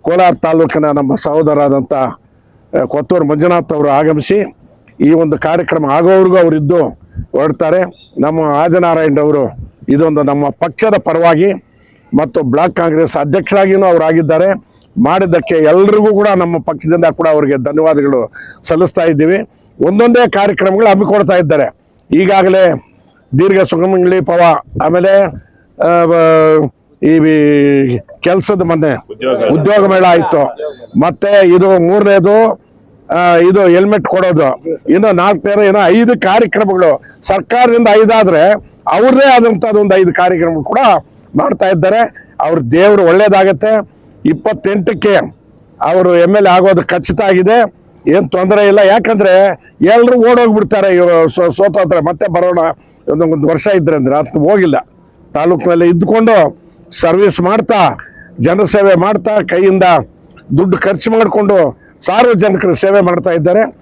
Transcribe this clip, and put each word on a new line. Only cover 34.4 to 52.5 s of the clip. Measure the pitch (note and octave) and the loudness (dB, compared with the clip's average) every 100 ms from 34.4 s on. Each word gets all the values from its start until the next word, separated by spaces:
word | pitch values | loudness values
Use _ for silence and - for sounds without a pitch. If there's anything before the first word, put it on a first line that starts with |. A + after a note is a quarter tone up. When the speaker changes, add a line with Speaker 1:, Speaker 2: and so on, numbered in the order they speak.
| C#3 B2 D#3 D#3+ - | -2 -4 -8 -8 -2
Speaker 1:
ಇನ್ನು | F3 A3 | 0 2
ನಾಲ್ಕನೇದು, | F3 F#3 F3+ G3+ G3+ | 0 0 -2 -2 0
ಏನೋ | G3+ G#3 | 2 2
ಐದು | F3+ G#3 A#3 B3 | 2 2 2 0
ಕಾರ್ಯಕ್ರಮಗಳು | F#3+ G#3+ G#3+ G3+ G3+ F#3 E3+ C3 - - | 0 0 0 -2 -2 0 0 0 -8 -16
ಸರ್ಕಾರದಿಂದ | - F#3+ - A#3+ B3 A#3 A3+ G#3 | -4 -4 -2 0 2 2 4 4
ಐದಾದ್ರೆ | A3 A3+ G3 D#3+ F3+ G#3 - _ - | 4 2 2 2 2 0 -6 _ -4
ಅವ್ರದ್ದೇ | E3 B3 C4 C#4 | 0 2 2 4
ಆದಂಥದ್ದು | B3 A#3 G3 A3 G#3+ | 4 2 0 -2 0
ಒಂದು | G3+ | 2
ಐದು | F#3+ F3+ | 2 0
ಕಾರ್ಯಕ್ರಮಗಳು | F3+ F3+ F3+ E3+ D#3+ | 0 -2 0 -2 -4
ಕೂಡ | C3+ B3 B3+ E3+ - _ _ | -4 0 2 0 -4 _ _
ಮಾಡ್ತಾ | - C#5+ - F#3+ | -4 -4 -2 -2
ಇದ್ದಾರೆ. | F3+ F#3 A3 A#3 - - - | 0 0 0 -2 -6 -20 -6
ಅವ್ರ | D3+ E3 | -4 -2
ದೇವ್ರು | A#2 D#3+ G3+ G#3 | -2 2 4 4
ಒಳ್ಳೇದಾಗತ್ತೆ. | E3+ F3+ G#3+ G3 F#3+ E3 G#3+ A3 - _ _ _ | 2 2 2 2 0 0 -2 -2 -4 _ _ _
ಇಪ್ಪತ್ತೆಂಟಕ್ಕೆ | - D#3+ G#3+ G#3+ G3 G3+ E3+ G#3+ G#3 F#3 G2 - _ _ _ _ | -4 -4 -4 -4 -4 -4 -4 -2 0 0 -2 -14 _ _ _ _
ಅವರು | D3 F#3 F3+ | -2 0 2
ಎಮ್ | F3 E3+ | 2 2
ಎಲ್ | G#3 G3 | 2 2
ಎ | |
ಆಗೋದು | F3+ F#3+ F3+ - | 4 4 2 -2
ಖಚಿತ | F3 - E3+ | -6 -4 -4
ಆಗಿದೆ, | G3 F#3 F#3 A#3 A3 _ _ _ - | 0 0 2 0 0 _ _ _ -2
ಏನ್ | F3 C#3 | 0 0
ತೊಂದರೆ | F#3 F#3 G#3 G3+ | -4 0 2 2
ಇಲ್ಲ. | G3+ | 4
ಯಾಕಂದ್ರೆ | G3 A3 G#3 A3 G3 F#3 G3 E3 - _ | 4 2 0 0 2 2 2 -2 -14 _
ಎಲ್ರು | F3 A#3 A#3+ B3+ A3+ | 2 4 4 2 2
ಓಡೋಗ್ಬಿಡ್ತಾರೆ, | A#3+ A#3 G#3+ G3 G#3+ G3 | 2 2 0 -2 -2 0
ಇವ್ರು | F3 F3 E3 D#3+ | 0 2 2 0
ಸೋ-, | - E3+ | 0 -4
ಸೋತೋದ್ರೆ | - G3 G3+ F3 F3 | 0 0 0 0 0
ಮತ್ತೆ | D3+ D#3+ F#3+ | -2 -4 -4
ಬರೋಣ, | E3+ F3+ | -2 -2